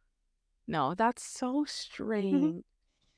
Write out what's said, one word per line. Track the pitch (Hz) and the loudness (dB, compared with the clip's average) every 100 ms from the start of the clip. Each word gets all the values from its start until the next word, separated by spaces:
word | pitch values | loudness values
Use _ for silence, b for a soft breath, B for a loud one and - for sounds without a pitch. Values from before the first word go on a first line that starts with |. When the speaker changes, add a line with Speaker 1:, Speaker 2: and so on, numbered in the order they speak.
| _ _ _ _ _ _ - | _ _ _ _ _ _ -4
Speaker 1:
No, | 160 135 | 0 0
that's | 175 226 - | 2 2 0
so | - - 254 269 | -6 -6 -2 0
Speaker 2:
Mm-hmm. | 294 | -2
Speaker 1:
strange. | - - - 214 220 196 185 302 339 - _ _ _ _ | -4 -10 -8 -4 0 2 4 2 0 -10 _ _ _ _